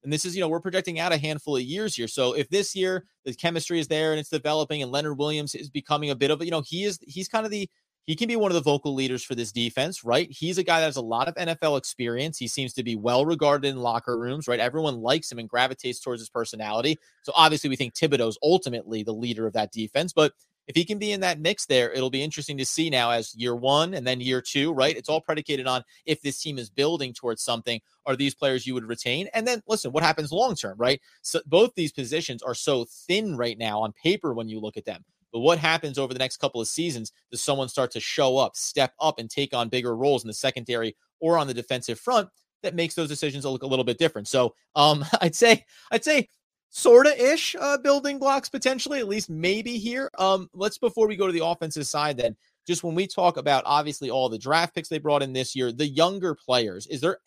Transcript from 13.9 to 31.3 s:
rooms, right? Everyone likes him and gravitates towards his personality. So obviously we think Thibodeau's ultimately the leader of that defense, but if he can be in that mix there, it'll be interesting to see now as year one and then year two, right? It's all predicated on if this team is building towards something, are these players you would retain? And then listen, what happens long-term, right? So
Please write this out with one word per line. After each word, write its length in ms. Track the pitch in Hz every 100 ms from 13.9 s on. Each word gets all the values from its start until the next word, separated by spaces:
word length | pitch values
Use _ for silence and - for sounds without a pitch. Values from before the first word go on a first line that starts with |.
| 117 120 120
rooms, 280 | 120 143 147
right? 120 | 123
Everyone 420 | 120 147 156 120
likes 300 | 113 151 -
him 80 | 120
and 100 | 113
gravitates 500 | 120 127 131 127 123
towards 220 | - 120
his 80 | 113
personality. 680 | 120 113 110 107 107 135 156 _ _
So 80 | - 147
obviously 360 | 160 151 147
we 40 | 131
think 200 | 123 -
Thibodeau's 420 | 160 131 113 107
ultimately 580 | 151 185 165 117 98 110
the 100 | 107
leader 360 | 110 120 110 113
of 60 |
that 180 | 101 104
defense, 420 | 113 107 139 175
but 200 | - 151 _ _ _ -
if 80 | 143
he 80 |
can 140 | 170 208
be 140 | 208
in 80 | 202
that 180 | 185 156
mix 260 | 156 208 -
there, 260 | 135 120
it'll 180 | 131 131
be 140 | 131
interesting 340 | 151 156 143 139
to 80 | 131
see 240 | - 165
now 220 | 135 120
as 240 | 117 110 110
year 200 | 120 120
one 380 | 127 143 165
and 120 | 185 127
then 140 | 127
year 220 | 123 127
two, 300 | - 143 147
right? 240 | 143 135 160
It's 120 | -
all 120 | 156
predicated 460 | - 156 - 139 131
on 160 | 127 120 _ -
if 160 | 151
this 200 | 143 131
team 160 | 160 139
is 120 | 117
building 440 | - 143 170 135
towards 300 | 120 120 113
something, 360 | - 117 117 113 _ _ -
are 100 | 127
these 180 | 139
players 320 | - 143 131 123
you 80 |
would 120 | 127 110
retain? 420 | 117 123 131 196
And 140 | 226 226
then 140 | 240 -
listen, 240 | 214 131
what 120 | 139
happens 280 | 160 156 151
long-term, 460 | 170 254 190 104 95
right? 220 | 120 135 _ _
So 200 | -